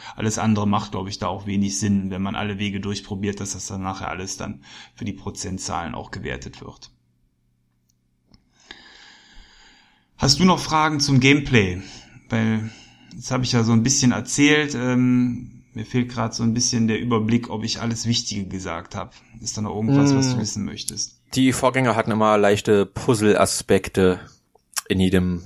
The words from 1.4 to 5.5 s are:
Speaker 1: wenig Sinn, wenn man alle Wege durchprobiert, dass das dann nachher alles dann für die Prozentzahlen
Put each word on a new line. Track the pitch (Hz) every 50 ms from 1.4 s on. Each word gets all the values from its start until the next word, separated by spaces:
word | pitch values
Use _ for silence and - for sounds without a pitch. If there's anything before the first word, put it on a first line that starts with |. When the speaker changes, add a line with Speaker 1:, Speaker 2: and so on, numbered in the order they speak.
| 98
Speaker 1:
wenig | 101 98 101 98 98 101 -
Sinn, | 107 101 101 98 95 95
wenn | 95 92 98
man | 98 -
alle | - 104 104 101
Wege | 95 104 101 98 98
durchprobiert, | 98 101 101 98 - - 104 95 104 101 101 -
dass | 104 98 -
das | 95 -
dann | - 101 95 95
nachher | 92 95 95 92 87
alles | 85 90 95 92 -
dann | - - - - - - - - - - - _
für | - -
die | 107 95
Prozentzahlen | - - 101 - - - 92